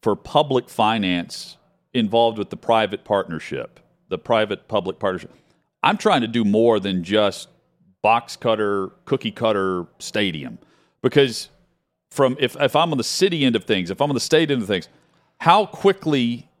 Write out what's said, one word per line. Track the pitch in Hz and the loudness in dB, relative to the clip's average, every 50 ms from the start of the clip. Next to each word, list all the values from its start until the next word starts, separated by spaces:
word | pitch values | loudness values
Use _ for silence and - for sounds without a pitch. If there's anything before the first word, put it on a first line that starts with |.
for | - 113 101 | 0 0 -2
public | - _ - - 147 151 143 135 127 - - | -2 _ 0 0 2 2 2 0 -2 -2 -2
finance | - - 113 107 113 113 101 92 90 87 87 - - - - - - _ _ _ _ _ _ _ _ | -2 0 0 2 2 0 0 -2 -2 -2 -4 -8 -12 -16 -16 -16 -20 _ _ _ _ _ _ _ _
involved | 127 113 101 107 117 117 117 113 | -4 -2 0 2 2 2 2 0
with | 107 101 - | -2 -8 -8
the | - | -8
private | - - - 117 110 110 95 101 - _ | -10 -2 0 2 2 2 0 -4 -10 _
partnership, | - 104 98 95 - 82 78 - - - 65 - - _ - _ _ _ _ _ _ | -2 0 0 0 -2 -8 -12 -10 -10 -10 -10 -10 -12 _ -20 _ _ _ _ _ _
the | 92 | -10
private-public | 80 _ - 120 110 110 101 104 - _ _ 110 104 87 98 92 _ | -10 _ 0 0 2 2 0 -4 -8 _ _ -4 -4 -4 -4 -8 _
partnership, | - 98 92 87 - - - _ _ _ _ _ _ _ _ _ | -4 -4 -4 -4 -10 -14 -20 _ _ _ _ _ _ _ _ _
I'm | - 151 202 | 0 0 0
trying | - - 214 185 139 | 2 2 2 2 2
to | 117 | 0
do | 110 113 120 113 | -2 -2 0 0
more | 101 101 110 117 120 113 104 | 2 4 4 4 4 4 2
than | 95 98 92 90 85 | 0 -2 -4 -4 -4
just | 87 101 107 104 101 - - - _ _ _ _ _ _ _ _ _ _ _ | 0 2 2 2 2 -2 -4 -16 _ _ _ _ _ _ _ _ _ _ _
box | - 107 113 120 - - - | 2 2 2 2 0 -6 -18
cutter, | - - 120 110 107 107 101 101 98 95 95 _ _ _ | -4 0 0 0 2 0 0 0 -2 -4 -6 _ _ _
cookie | - 135 120 - 113 | -4 -4 -2 -2 -6
cutter | 101 - 120 110 107 101 95 95 92 90 85 - _ _ | -6 -2 0 0 2 2 0 0 -2 -2 -6 -8 _ _
stadium. | - - - 107 104 95 82 78 71 - - - _ _ _ _ _ _ _ _ | -16 -6 -2 -2 -2 -2 -2 -6 -10 -12 -14 -18 _ _ _ _ _ _ _ _
Because | - 127 - 147 139 127 113 - - - _ _ _ _ _ _ _ _ _ _ _ _ | -2 2 4 4 2 2 0 -8 -14 -16 _ _ _ _ _ _ _ _ _ _ _ _
from, | - - 139 131 127 131 | 0 2 2 2 2 0
if, | 131 120 - 139 | -2 -4 -2 -2
if | 143 131 - | -2 0 2
I'm | 143 160 165 | 0 0 0
on | 156 | -2
the | 127 113 | -4 -4
city | - - - 185 202 175 160 139 | -4 -2 0 0 0 2 0 0
end | 131 113 | 0 0
of | 107 - | 0 0
things, | - 110 95 90 85 | 0 -2 -2 0 -4
if | 95 - | -2 -2
I'm | 143 147 | -2 -2
on | 139 | -2
the | 120 | -4
state | - - 160 156 165 143 | 0 2 2 2 2 2
end | 143 123 | 0 -2
of | 107 | -2
things, | 92 104 90 - - _ _ _ _ _ _ _ _ _ _ | -2 -2 -4 -4 -8 _ _ _ _ _ _ _ _ _ _
how | - 165 175 208 208 | 2 4 4 4 4
quickly | - - - - 196 190 196 - 160 147 135 120 117 - 120 - _ _ _ | 0 -6 0 0 0 0 2 -2 0 0 0 0 0 -2 -6 -10 _ _ _